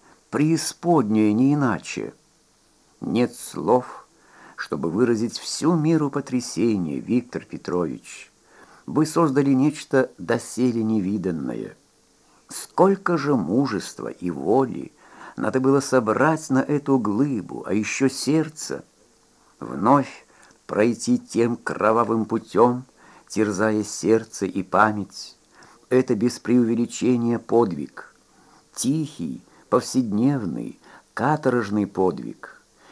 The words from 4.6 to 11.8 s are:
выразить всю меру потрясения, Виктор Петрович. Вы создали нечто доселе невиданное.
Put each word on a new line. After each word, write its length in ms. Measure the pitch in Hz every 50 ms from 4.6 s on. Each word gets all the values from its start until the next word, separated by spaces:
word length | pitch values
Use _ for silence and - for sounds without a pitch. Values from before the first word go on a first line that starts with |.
| - - 78 73 69 82
выразить 480 | 80 104 123 117 120 107 117 113 - -
всю 360 | - - - - 135 156 180
меру 360 | 160 151 160 165 151 147 139
потрясения, 880 | - 147 135 - 127 123 120 - - - 107 120 107 95 87 76 69 65
Виктор 460 | 58 - 110 123 120 - - 82 -
Петрович. 880 | - - 71 - 80 78 90 85 78 62 - - - - - - - _ _ _ _ _ - - - - - -
Вы 200 | - - 139 156
создали 460 | 151 - 170 170 147 127 143 143 139
нечто 580 | 135 131 135 151 147 - - - - 135 127 - - -
доселе 640 | 87 80 117 110 - - - 110 123 127 113 117
невиданное. 960 | 110 110 110 110 90 95 104 104 85 92 82 78 67 62 58 55 53 50 - _